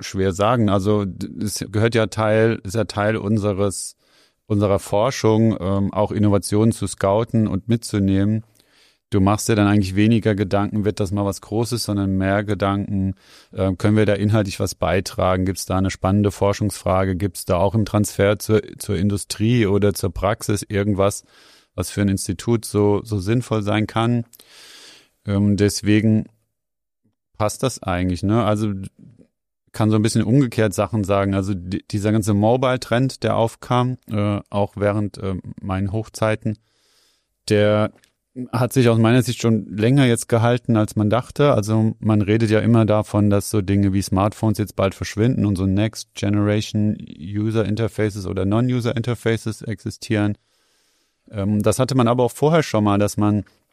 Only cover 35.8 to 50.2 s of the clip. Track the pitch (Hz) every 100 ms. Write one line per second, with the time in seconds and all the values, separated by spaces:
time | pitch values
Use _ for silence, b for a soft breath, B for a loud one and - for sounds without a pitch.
35.8 | 98 110 107 - 110 110 110 104 _ _
36.8 | _ _ _ _ _ _ - 107 104 107
37.8 | 107 _ _ _ _ 127 127 117 120 135
38.8 | 120 113 113 123 120 117 117 110 - 98
39.8 | 110 143 127 117 - 117 117 123 - 110
40.8 | 107 - 104 110 - - 143 113 101 110
41.8 | 110 - 104 107 98 113 113 107 107 117
42.8 | 107 107 - 104 104 101 - 107 95 101
43.8 | 98 98 - 95 104 - 110 104 101 -
44.8 | 98 - 98 101 117 131 104 92 98 95
45.8 | 110 - - - 101 104 104 104 107 107
46.8 | 107 - - 50 101 101 107 110 101 104
47.8 | 110 - 107 101 92 92 95 110 123 123
48.8 | 117 120 117 117 117 113 110 - - 104
49.8 | 107 - - 107